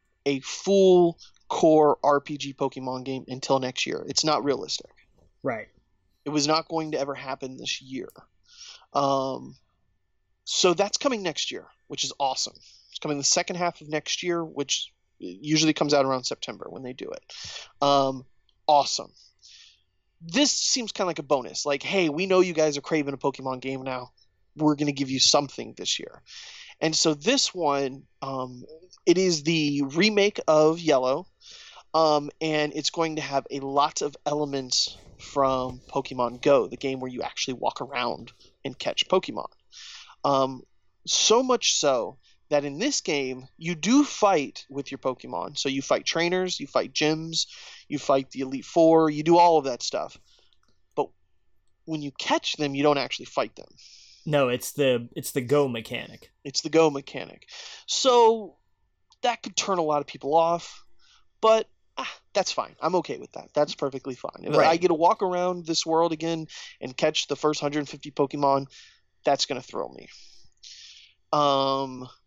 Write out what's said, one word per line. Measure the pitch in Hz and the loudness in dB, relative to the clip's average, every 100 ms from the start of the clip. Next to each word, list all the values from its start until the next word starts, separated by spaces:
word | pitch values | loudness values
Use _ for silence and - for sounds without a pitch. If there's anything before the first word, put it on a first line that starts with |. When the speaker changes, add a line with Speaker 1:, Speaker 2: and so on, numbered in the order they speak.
| _ _ 143 | _ _ -4
Speaker 1:
a | 139 | -2
full | - - - 196 190 180 175 170 - _ - | -4 -6 2 6 8 8 6 2 -12 _ -8
core | - 165 156 151 - | 2 6 6 6 4
R | 143 143 | 2 2
P | 139 147 | 0 -10
G | 139 | -8
Pokemon | 139 139 131 131 127 | -6 -6 -6 -10 -8
game | 127 131 - | -8 -8 -8
until | 131 - 135 | -8 0 0
next | 127 - - | 0 -4 -4
year. | - - | -4 -4
It's | 139 | -2
not | 156 147 | 2 2
realistic. | 135 123 - - - _ _ _ _ _ | 0 -2 -2 -8 -10 _ _ _ _ _
Speaker 2:
Right. | 139 113 104 _ _ _ _ _ | -6 -6 -10 _ _ _ _ _
Speaker 1:
It | 143 | -4
was | 151 143 | -2 2
not | 160 - | 0 0
going | 165 156 | -4 -4
to | 151 | -4
ever | 139 | -4
happen | 135 135 135 131 131 | -6 -10 -10 -10 -10
this | 123 - | -8 -10
year. | 131 131 - - - _ _ - - - _ | -10 -12 -12 -16 -20 _ _ -20 -20 -20 _
Um, | - 139 135 135 127 131 139 _ _ _ _ _ _ _ _ | -2 0 0 -2 -6 -12 -20 _ _ _ _ _ _ _ _
so | - - - | -6 2 2
that's | 165 202 - | 4 0 0
coming | 285 233 | -2 -2
next | 180 143 - | -4 -6 -6
year, | 110 87 _ - | -8 -14 _ -12
which | 151 | -8
is | 135 - | -6 -4
awesome. | 139 131 - - - - _ | -4 -2 -6 -10 -20 -20 _
It's | - | -10
coming | 151 147 | -6 -2
the | |
second | 135 - 175 175 | 0 0 -2 -4
half | 175 - | -4 -4
of | 151 | -6
next | 151 - - | -6 -4 -6
year, | 180 170 | -2 -2
which | 160 - 139 - - _ _ _ | -4 -6 -4 -4 -6 _ _ _
usually | 90 92 147 156 156 | -14 -10 -2 2 2
comes | 151 151 | 2 2
out | 143 135 | 2 2
around | 131 | 0
September | 127 - - 98 - | -4 -8 -10 -12 -14
when | 90 | -14
they | 127 | -14
do | 127 - | -12 -12
it. | - - - - - - - | -14 -16 -18 -16 -16 -14 -2
Um, | 143 143 135 135 131 _ _ _ - | 4 4 4 -2 -10 _ _ _ 4
awesome. | 147 139 - - _ _ _ - - - _ _ _ _ _ | 4 4 -2 -8 _ _ _ -20 -20 -20 _ _ _ _ _
This | 165 208 285 | -4 0 2
seems | - - - 220 | 2 -2 -2 -4
kinda | - 185 | -4 -4
like | 160 | -4
a | |
bonus. | 143 143 110 - 147 | 0 0 -2 -6 -2
Like, | 143 | -2
"Hey, | - 190 165 | -2 0 0
we | 147 190 | 0 2
know | 185 | 4
you | 180 | 4
guys | 160 156 143 | 4 0 0
are | |
craving | - 160 139 | -2 -2 -2
a | 135 | -2
Pokemon | 143 131 131 127 | -2 -2 -6 -6
game | 131 135 | -6 -8
now. | 131 127 123 _ _ _ _ - | -6 -8 -10 _ _ _ _ 0
We're | 151 | 2
gonna | 143 147 | 2 0
give | 139 135 | 0 -2
you | 131 | 2
something | - 147 143 - 113 | 4 4 2 -6 -12
this | 101 92 - | -8 -6 -6
year." | - - - - - - - - | -8 -18 -20 -20 -18 -20 -20 -4
And | 160 156 | 0 2
so | 165 | 2
this | 147 160 269 - | 0 2 2 0
one, | 180 156 139 139 135 - - | 0 0 0 -2 -6 -18 -14
um, | 139 135 127 123 - 160 _ _ | -8 -6 -8 -10 -18 -20 _ _
it | - 170 | 2 4
is | 190 160 | 4 0
the | 143 165 147 143 | 0 2 2 0
remake | 135 156 214 208 202 - - | -2 2 2 4 2 2 4
of | 156 156 165 | 6 6 4
Yellow, | 160 135 127 143 185 _ - - - - - | 2 2 2 -2 -4 _ -20 -20 -20 -20 -2
um, | 156 156 147 143 - | 2 4 4 0 -6
and | 160 151 151 | -2 0 0
it's | 151 147 | -2 -4
going | - 165 156 | 0 -2 -2
to | |
have | 139 139 123 | -4 -4 -4
a | 139 | -6
lot | 135 139 151 - | -2 2 2 0
of | 147 - | -6 -6
elements | - 151 147 139 127 - - - - - | -4 -2 -2 -4 -2 -2 -2 -6 -20 -20
from | - 143 135 131 127 127 - | -6 2 2 2 -2 -10 -8
Pokemon | 139 135 127 120 120 | -6 -4 -2 -2 0
Go, | 147 139 101 | 4 4 4
the | 131 | -4
game | 139 131 | -6 -6
where | 131 | -8
you | 123 | -8
actually | 123 - - | -8 -6 -6
walk | 120 - - | -4 -4 -4
around | 127 135 120 92 117 - _ _ | -6 -4 -4 -6 -12 -20 _ _
and | 139 127 | -12 -8
catch | - - - | -6 -4 0
Pokemon. | 185 - 107 - _ _ - - - - - | -2 -2 -10 -10 _ _ -20 -20 -20 -20 -6
Um, | 139 135 135 131 - _ _ _ - | 0 2 0 -4 -16 _ _ _ -4
so | - - 220 | 0 4 4
much | 262 240 - | 4 0 0
so | - 147 127 95 127 _ _ - | 0 2 0 -2 -10 _ _ -2
that | 147 | -2
in | 143 143 | 0 -4
this | 262 277 | -2 -2
game, | - 147 131 127 131 - | -2 -2 -2 -6 -12 -10
you | 165 | -6
do | 170 165 269 | -4 2 2
fight | 285 - 208 175 127 - - | 2 2 4 4 0 -8 -12
with | 135 135 | -10 -8
your | 135 | -6
Pokemon. | 131 127 127 87 87 147 | -6 -6 -8 -8 -8 -6
So | 139 | -4
you | 135 | -2
fight | - 135 - | 0 0 0
trainers, | 160 170 185 185 - | -2 0 0 -2 -6
you | 143 | -4
fight | 127 101 | -2 -2
gyms, | - 151 160 165 160 - - - - - | 0 0 0 -4 -6 -6 -8 -20 -20 -10
you | 143 | -6
fight | - 139 135 | 2 0 0
the | 127 | -8
Elite | 131 135 | -8 -8
Four, | - 175 160 160 156 | -2 4 8 8 6
you | 151 | 2
do | 151 170 | 4 8
all | 175 160 | 8 6
of | |
that | 135 120 | 2 -4
stuff. | - 107 76 - _ _ _ _ _ _ _ | -4 -6 -6 -10 _ _ _ _ _ _ _
But | - - _ _ _ _ _ _ _ | -6 -6 _ _ _ _ _ _ _
when | - 156 | -8 -8
you | 143 | -8
catch | - - 320 - | -8 -2 -2 -2
them, | - 147 139 | -4 -4 2
you | |
don't | 147 143 | 2 2
actually | 127 - 123 | 0 -8 -8
fight | - 113 - | -4 -4 -6
them. | - - - - - _ | -20 -20 -20 -20 -20 _
Speaker 2:
No, | - 147 127 | -2 0 2
it's | 123 - | 0 -4
the, | - 135 123 120 - | 0 2 2 -2 -12
it's | 131 | -6
the | 143 | -4
Go | 123 147 143 | 0 2 2
mechanic. | 117 110 120 113 - - _ | -2 -8 -10 -10 -16 -20 _
Speaker 1:
It's | 139 - | -10 -6
the | 156 | 0
Go | 160 160 | 4 4
mechanic. | 139 139 135 - - - - - - - | 2 -8 -12 -14 -16 -20 -18 -18 -16 -6
So | - 269 247 226 226 196 - _ _ _ _ _ _ | 0 4 6 6 4 -2 -16 _ _ _ _ _ _
that | 240 226 | -4 -4
could | - - | -6 -4
turn | - 185 | -2 0
a | |
lot | 156 147 | 0 0
of | 143 | -4
people | 139 135 160 | -8 0 2
off, | 165 170 - - - - _ _ _ _ | 2 0 -6 -20 -20 -20 _ _ _ _
but, | 220 220 - _ _ - | 4 4 2 _ _ -12
ah, | - - _ | -12 -12 _
that's | 202 185 | -2 -2
fine. | - 98 - | -2 -6 -4
I'm | 156 180 | -2 0
okay | 160 123 | -2 -8
with | - | -12
that. | - - | -16 -6
That's | - 151 | 0 0
perfectly | - 143 131 139 | 0 -6 -6 -10
fine. | 127 - - | -10 -10 -10
If | - | 0
Speaker 2:
Right. | 156 151 | 2 4
Speaker 1:
I | 165 | 4
get | 175 | 2
to | |
walk | 160 170 220 | 4 2 2
around | 190 180 180 180 165 | 0 0 -2 -2 -4
this | 165 165 | -4 0
world | 160 170 | 2 2
again | 156 165 165 156 - - - | 0 -4 -4 -8 -14 -18 -14
and | 131 131 | -12 -2
catch | 156 156 - | 0 0 -2
the | 139 | -2
first | 151 151 | 0 0
hundred | 147 147 143 | -2 -4 -6
fifty | 143 151 | -10 -8
Pokemon, | - 143 147 143 139 139 - - _ _ _ | -2 -2 2 2 2 -2 -14 -20 _ _ _
that's | - 139 - | 0 0 0
gonna | 127 | -6
thrill | - - 64 | -8 -8 -8
me. | 64 - - - - - _ - - - - - _ _ | -10 -20 -20 -20 -20 -20 _ -20 -20 -20 -20 -20 _ _
Um, | 151 143 139 135 135 135 127 127 - | 2 4 2 2 -2 -4 -10 -16 -20